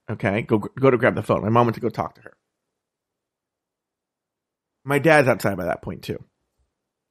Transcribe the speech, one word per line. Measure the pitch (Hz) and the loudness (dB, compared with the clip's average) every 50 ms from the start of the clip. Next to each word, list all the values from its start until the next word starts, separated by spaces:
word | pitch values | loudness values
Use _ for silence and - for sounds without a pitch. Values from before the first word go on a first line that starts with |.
| _ - | _ -12
Okay? | 110 104 - 113 98 208 - | -10 -4 -4 -2 -2 -2 -2
Go, | - 120 107 | 0 -2 -2
go | 101 - - - 131 135 | -2 -4 -6 2 2 4
to | 123 113 | 4 4
grab | 120 113 95 | 2 0 0
the | - 104 | 0 -2
phone. | - 107 80 | -2 -2 -2
My | - 104 | 0 0
mom | 113 120 120 | 2 2 2
went | 117 110 | 2 0
to | - | -4
go | - 113 | -6 -6
talk | - - 87 82 - | -4 -4 -8 -8 -10
to | _ | _
her. | _ - - _ _ _ _ _ _ _ _ _ _ _ _ _ _ _ _ _ _ _ _ _ _ _ _ _ _ _ _ _ _ _ _ _ _ _ _ _ _ _ _ _ _ _ _ _ _ _ _ _ _ | _ -20 -20 _ _ _ _ _ _ _ _ _ _ _ _ _ _ _ _ _ _ _ _ _ _ _ _ _ _ _ _ _ _ _ _ _ _ _ _ _ _ _ _ _ _ _ _ _ _ _ _ _ _
My | 131 139 147 | -2 -2 2
dad's | 131 165 156 151 139 127 | 4 4 4 6 4 4
outside | 117 98 - 110 98 90 | 2 0 0 -4 -4 -2
by | 90 | -4
that | 85 - - | -4 -6 -6
point, | - - 90 - - | -8 -12 -14 -12 -12
too. | - - - - _ _ _ _ _ _ _ _ _ _ _ _ _ _ _ _ _ | -12 -12 -12 -12 _ _ _ _ _ _ _ _ _ _ _ _ _ _ _ _ _